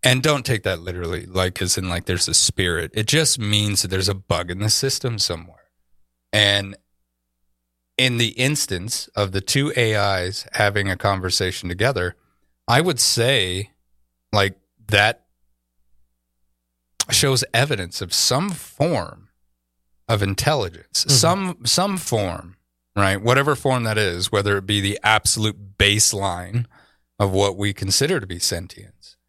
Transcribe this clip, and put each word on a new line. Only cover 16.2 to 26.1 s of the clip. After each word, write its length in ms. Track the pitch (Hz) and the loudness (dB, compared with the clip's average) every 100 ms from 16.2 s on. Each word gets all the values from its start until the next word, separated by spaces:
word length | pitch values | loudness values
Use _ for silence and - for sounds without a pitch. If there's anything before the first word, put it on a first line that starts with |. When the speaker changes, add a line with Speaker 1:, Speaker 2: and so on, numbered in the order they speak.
| _ _ _ _ _ _ _ _ - | _ _ _ _ _ _ _ _ -2
Speaker 1:
shows 340 | - 143 127 - | 0 2 0 0
evidence 480 | 113 143 120 87 - | 0 0 -2 -6 -10
of 120 | 92 | -6
some 360 | - - 127 196 | -2 0 0 -2
form 800 | 165 - - 156 135 85 - _ _ _ _ _ _ _ _ - | -8 -14 -2 -2 0 -6 -12 _ _ _ _ _ _ _ _ -2
of 140 | 110 | 0
intelligence, 840 | 101 98 - 151 95 80 - - - | 0 0 0 0 -4 -8 -6 -4 2
Speaker 2:
Mm-hmm. 40 | 139 | 4
Speaker 1:
some, 420 | 160 190 190 - 117 | 4 2 -2 -6 -2
some 320 | - 196 190 | 0 0 -2
form, 600 | - 113 98 85 85 - _ _ _ 101 | -2 -2 -2 -6 -12 -20 _ _ _ 0
right? 260 | 98 98 | 2 2
Whatever 340 | 107 131 139 139 | 2 4 2 0
form 280 | 139 127 | 0 0
that 140 | 113 107 | 0 0
is, 340 | 101 87 95 | 0 0 0
whether 260 | 104 101 101 | 0 2 0
it 80 | 95 | 0
be 120 | 104 | 0
the 200 | 98 101 | 0 0
absolute 720 | 107 107 - - 107 101 101 - | 2 4 2 0 -2 -4 -18 2
baseline 880 | 101 104 - | 4 4 2